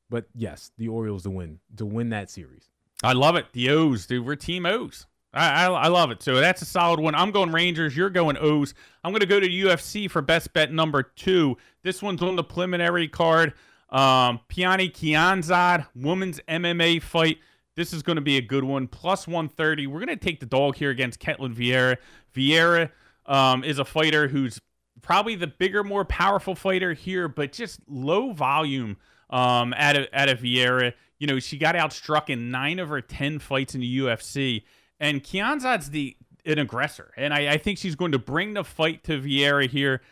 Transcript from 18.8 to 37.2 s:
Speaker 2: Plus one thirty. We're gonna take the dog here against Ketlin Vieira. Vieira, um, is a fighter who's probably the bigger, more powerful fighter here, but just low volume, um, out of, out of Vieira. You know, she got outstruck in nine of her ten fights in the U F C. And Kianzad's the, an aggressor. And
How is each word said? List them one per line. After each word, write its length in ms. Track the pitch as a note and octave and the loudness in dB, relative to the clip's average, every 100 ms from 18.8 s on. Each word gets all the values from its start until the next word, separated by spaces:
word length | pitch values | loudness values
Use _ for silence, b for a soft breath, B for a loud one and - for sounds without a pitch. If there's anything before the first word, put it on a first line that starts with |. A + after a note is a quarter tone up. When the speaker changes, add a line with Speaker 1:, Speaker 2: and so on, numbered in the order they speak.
| B2+ | -6
Speaker 2:
Plus 400 | - E3+ F#3+ - | -6 -4 -4 -4
one 200 | E3+ D#3 | -6 -6
thirty. 380 | - D#3 D3+ C#3 | -2 -2 0 -4
We're 140 | D3 | -8
gonna 160 | B3+ C#4 | -8 -6
take 240 | F#3 D#3 | -6 -6
the 60 | A#2 | -2
dog 280 | C3 C#3+ | 2 2
here 160 | B2+ D3 | 0 -2
against 300 | B2+ B2+ - | -2 -4 -6
Ketlin 340 | - D3+ C3 | -8 -6 -6
Vieira. 420 | A2+ A#2+ B2+ B2+ B2+ B B B | -4 0 2 2 0 B B B
Vieira, 560 | - C3+ D#3+ E3+ E3+ D#3+ b b b - | -2 2 4 4 2 0 b b b -2
um, 360 | C#3 C3 B2+ | 2 4 2
is 160 | C#3 C#3 | -2 -4
a 60 | |
fighter 420 | C#3 D#3+ D#3 D3+ D3 | -2 0 2 4 2
who's 340 | C#3 C3 - _ _ _ _ | 0 -4 -6 _ _ _ _
probably 360 | - F3+ G#3+ G#3+ | 0 2 2 -4
the 100 | E3+ | -6
bigger, 380 | - F#3+ G3+ | -2 0 0
more 200 | G3+ G3+ | -2 -2
powerful 520 | F#3 - F3+ G3+ - F3+ | -2 0 2 2 -2 -4
fighter 360 | G3 F#3 F3+ | -2 0 -2
here, 360 | D#3 - F#3 E3+ | -4 -6 -4 -4
but 240 | C3 C#3+ | -4 -6
just 280 | - A#3 - - | -6 -12 -14 -14
low 440 | C#3 C3+ F#3 C4 | -6 0 0 0
volume, 640 | E3+ C3+ D3 D#3 C3+ A2+ G2 b b b | -2 0 2 0 -2 -4 -8 b b b
um, 420 | B2+ B2 B2 A#2+ B2 | 0 4 4 0 2
out 200 | D3 C#3+ | 2 2
of, 120 | C3+ | 0
out 160 | C#3 C#3 | 0 0
of 120 | B2 | 0
Vieira. 520 | B2 B2+ B2 B2+ B2 - b - | 0 2 2 2 0 -4 b -8
You 100 | D3 | -2
know, 100 | C3+ | -2
she 180 | - C#3+ | -4 -2
got 200 | D#3 E3+ | 0 0
outstruck 520 | D#3 - - D3+ D3+ | -2 -4 -2 -2 -2
in 220 | B2+ A#2+ | -6 -6
nine 300 | B2+ C#3 F3+ | -4 -4 -4
of 80 | E3 | -6
her 120 | D3 | -8
ten 380 | - - C#3+ D3+ | -8 -6 -4 -6
fights 380 | - C3+ C3+ C3+ | -4 -4 -2 -4
in 40 | |
the 60 | B2 | -4
U 240 | B2+ C3+ | -2 0
F 100 | A2+ | -2
C. 440 | - C#3+ C3+ A2 - b b - | -4 -4 -2 -4 -6 b b -6
And 200 | D3 C#3+ | -4 -4
Kianzad's 680 | - F#3+ A3 D4+ B3+ A3+ C#3 | -6 -4 -2 -2 -2 -2 -4
the, 260 | D3+ C3+ - _ _ | -8 -8 -10 _ _
an 140 | E3 D3+ | -2 -2
aggressor. 560 | C3 A#2+ D3 - - | 0 -2 -4 -6 -16
And 160 | - | -6